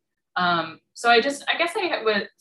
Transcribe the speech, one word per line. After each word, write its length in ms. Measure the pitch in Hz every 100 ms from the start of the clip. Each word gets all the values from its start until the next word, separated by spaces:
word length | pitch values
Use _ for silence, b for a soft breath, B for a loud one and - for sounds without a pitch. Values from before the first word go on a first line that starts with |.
| _ _ _ 175
Um, 440 | 175 170 160 156 _
so 160 | - 233
I 100 | 233
just, 240 | 277 277 -
I 100 | -
guess 140 | 339 440
I 120 | 349
w-, 380 | 214 220 208 - _